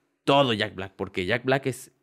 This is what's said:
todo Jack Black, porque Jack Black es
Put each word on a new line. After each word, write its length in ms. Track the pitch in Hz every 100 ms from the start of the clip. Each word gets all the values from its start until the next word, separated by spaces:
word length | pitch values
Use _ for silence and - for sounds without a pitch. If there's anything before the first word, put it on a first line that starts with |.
| _ _
todo 300 | - 139 131
Jack 200 | 107 107
Black, 200 | 92 95 -
porque 320 | 92 - 90
Jack 180 | 123 131
Black 220 | 135 135
es 240 | 120 - _